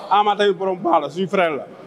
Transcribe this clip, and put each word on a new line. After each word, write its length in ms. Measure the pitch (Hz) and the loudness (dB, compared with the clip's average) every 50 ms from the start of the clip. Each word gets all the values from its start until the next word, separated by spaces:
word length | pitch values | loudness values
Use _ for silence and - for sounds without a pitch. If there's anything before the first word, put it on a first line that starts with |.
| - - | -4 0
Ama 260 | 190 208 208 208 202 | 2 2 4 2 2
tamit 160 | 196 208 202 190 | 2 2 0 0
borom 240 | 165 190 190 185 175 | 0 -2 -4 -4 -2
baax 220 | 202 339 202 160 147 | 0 2 2 2 0
la, 80 | 143 | -2
suñu 160 | 147 175 196 175 | -4 -4 -4 -2
frère 220 | 196 196 175 165 147 | 0 2 2 2 0
la, 100 | 123 - - - - - | -4 -8 -10 -16 -18 -20